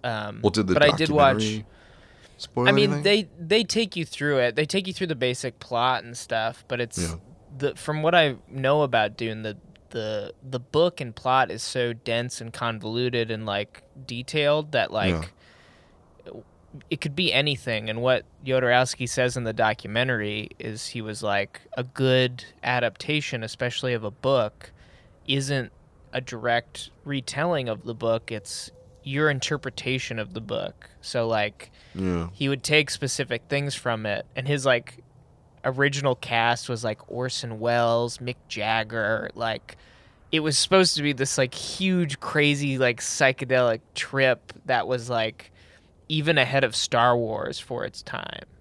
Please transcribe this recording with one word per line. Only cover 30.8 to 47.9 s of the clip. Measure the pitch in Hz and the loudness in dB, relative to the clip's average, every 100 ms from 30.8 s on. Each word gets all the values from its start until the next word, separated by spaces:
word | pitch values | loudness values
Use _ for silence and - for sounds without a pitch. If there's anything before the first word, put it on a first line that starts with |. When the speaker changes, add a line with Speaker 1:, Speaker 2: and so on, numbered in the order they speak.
| - - | -20 -18
Speaker 1:
So, | - 123 113 | -6 -2 0
like, | 110 104 - - - - | 2 0 -4 -20 -20 -16
Speaker 2:
Yeah. | - 95 87 85 | -4 0 0 -2
Speaker 1:
he | 95 139 | -2 -2
would | 139 | -2
take | - 151 147 | 2 2 2
specific | - 135 - 131 117 - | -4 -4 -4 -4 -4 -2
things | 143 143 | -2 -2
from | - 127 113 107 | -4 -2 -2 -2
it. | 101 - | -4 -6
And | - 131 | -8 -2
his, | 147 | 0
like, | 135 123 - - - - _ _ _ _ | 4 2 0 -20 -20 -20 _ _ _ _
original | 127 131 139 139 139 | -4 2 2 2 0
cast | 127 - 117 117 120 - | -2 0 2 2 0 -2
was, | 117 | -4
like, | 113 107 - | -4 -6 -10
Orson | 120 127 - 120 110 | -6 -6 -6 -8 -4
Welles, | 117 120 120 117 120 - | 0 2 4 2 0 -4
Mick | 123 123 _ | -10 -10 _
Jagger. | - 104 113 110 117 107 110 - | -6 -2 0 -2 -2 0 0 -4
Like, | - 113 110 - - - - - _ - | -4 -4 -4 -10 -20 -20 -20 -20 _ -2
it | 160 | 0
was | 156 139 | 2 0
supposed | - 190 185 - | 4 6 6 2
to | |
be | 147 | -2
this, | 131 135 - | 0 -2 0
like, | 127 | -2
huge, | - - - 185 185 165 135 | -2 -10 -2 0 2 0 -4
crazy, | - 156 147 143 143 131 | -4 2 2 2 0 2
like, | 127 117 | 2 0
psychedelic | - - 135 131 127 127 123 113 _ | -4 2 2 2 0 4 4 2 _
trip | - - 135 131 120 - - | -10 -4 2 4 2 -2 -18
that | - 123 95 | -2 0 0
was, | 127 120 | -4 -2
like, | 117 110 - - _ - - _ _ _ | -2 -2 -6 -20 _ -20 -20 _ _ _
even | 156 147 156 | -2 2 4
ahead | 127 139 | 4 4
of | 131 - | 2 0
Star | - 120 120 120 | 0 4 4 4
Wars | 113 107 - - | 0 -4 -6 -8
for | - 120 | -8 -8
its | - | -8